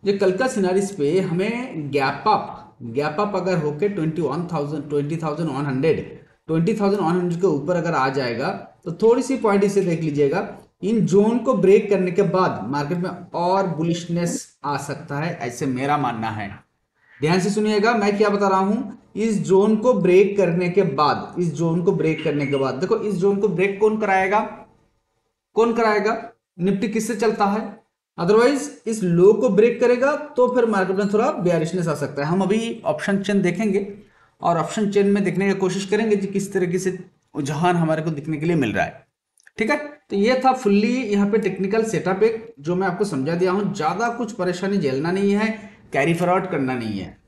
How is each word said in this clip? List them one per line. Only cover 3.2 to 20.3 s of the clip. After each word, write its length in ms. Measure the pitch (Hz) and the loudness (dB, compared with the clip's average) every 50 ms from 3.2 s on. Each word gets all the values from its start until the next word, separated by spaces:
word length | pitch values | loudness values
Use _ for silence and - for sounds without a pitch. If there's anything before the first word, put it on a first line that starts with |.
up 160 | 208 202 196 | -4 -2 -2
अगर 220 | 190 170 185 180 165 | -4 -2 0 -2 0
होके 300 | 147 147 143 147 - 208 | 0 -2 -2 -2 -2 -2
ट्वेंटी 340 | - 170 156 160 156 175 160 | -2 -2 -2 -2 -2 -2 -4
वन 240 | 135 135 160 175 170 170 | -2 -2 -4 -6 -4 -4
थाउजेंड, 360 | 156 147 143 156 151 135 - | -4 -4 -4 -6 -8 -6 -4
ट्वेंटी 280 | 147 143 143 143 165 | -2 -2 -2 -2 -4
थाउजेंड 320 | 156 156 156 147 156 170 160 | -4 -4 -4 -4 -4 -4 -4
वन 180 | 131 135 147 | -4 -4 -4
हंड्रेड, 340 | 147 127 131 135 165 147 - - - - - - _ _ _ _ - | -2 -2 0 2 2 2 0 -2 -10 -14 -20 -20 _ _ _ _ -2
ट्वेंटी 260 | 160 165 170 180 220 | 0 0 2 0 0
थाउजेंड 260 | 208 202 196 196 202 180 | 2 2 2 2 2 2
वन 100 | 160 170 | 0 2
हंड्रेड 280 | 180 175 175 170 170 | 2 0 0 -2 0
के 60 | 190 | 2
ऊपर 300 | 185 156 143 139 165 180 | 2 2 0 0 0 -2
अगर 180 | 170 160 170 165 | 0 0 0 0
आ 140 | 143 131 139 | 0 0 0
जाएगा, 400 | 127 139 131 120 117 110 135 175 196 202 - - - _ _ | 0 0 -2 -2 -2 -2 -4 -4 -6 -6 -10 -16 -20 _ _
तो 80 | 175 165 - 214 | -10 -6 2 4
थोड़ी 200 | 220 240 254 247 | 4 4 4 2
सी 140 | - 269 | 0 -2
point 280 | 240 - 220 196 196 196 | 0 2 2 4 4 4
इसे 160 | 202 - 196 | 4 2 2
देख 200 | 180 175 170 156 | 2 2 0 0
लीजिएगा, 460 | 160 151 143 143 147 139 147 190 214 196 - - - _ _ _ - | -2 -2 2 2 2 2 2 0 -4 -4 -10 -16 -20 _ _ _ -2
इन 180 | 190 233 226 175 | 0 2 2 2
zone 320 | 147 160 202 208 220 233 247 | 4 4 4 4 4 2 0
को 160 | 240 277 247 | 0 0 0
break 340 | 196 170 185 196 220 - - | 2 6 6 6 6 6 2
करने 200 | 208 185 185 180 | 0 0 0 0
के 120 | 170 - 196 | 0 0 0
बाद 380 | 170 180 185 185 160 123 - 98 113 | 2 2 0 0 0 -2 -4 -6 -4
market 280 | 139 143 143 143 175 175 | -4 -4 -4 -4 -4 -4
में 120 | 175 185 - - - - - | -4 -6 -8 -10 -16 -10 -6
और 320 | 156 175 175 185 196 190 | -4 0 0 2 0 0
bullishness 720 | 180 156 143 165 170 165 170 - - 170 170 170 170 - - - - _ _ - | -2 -2 -2 -2 -2 -2 -4 -4 -4 -2 -2 -2 -2 -4 -6 -8 -12 _ _ -6
आ 120 | 143 143 139 | -4 -4 -4
सकता 400 | - - 139 - - - 147 143 | -4 -8 -10 -10 -8 -8 -6 -4
है, 140 | 156 175 170 - | -4 -4 -6 -6
ऐसे 260 | - 123 120 - 156 | -8 -8 -6 -4 -4
मेरा 300 | 135 127 123 135 139 147 147 | -4 -2 -2 0 0 0 0
मानना 320 | 139 123 117 110 110 113 | 0 -2 -4 -4 -6 -6
है। 180 | 107 107 104 98 95 - _ _ _ _ _ _ _ _ _ _ - - | -6 -6 -8 -10 -10 -16 _ _ _ _ _ _ _ _ _ _ -12 -4
ध्यान 200 | 139 151 175 185 | -2 0 2 2
से 100 | 175 208 | 2 0
सुनिएगा, 440 | 202 214 214 214 214 208 202 226 240 | 0 0 0 2 2 2 2 2 2
मैं 220 | 214 202 202 202 202 | 2 0 0 2 2
क्या 100 | 214 202 | 2 2
बता 200 | 202 202 202 196 | 2 2 2 2
रहा 100 | 190 190 | 2 2
हूँ, 400 | 190 196 214 247 269 - - - _ _ _ | 2 0 0 -2 -4 -8 -12 -16 _ _ _
इस 240 | 185 214 226 214 185 156 | -4 -2 0 0 0 0
zone 320 | 143 185 190 202 220 220 | 2 4 4 6 4 2
को 160 | 208 208 254 247 | 2 4 2 2
break 440 | 196 170 180 180 190 208 202 | 4 4 6 6 6 6 4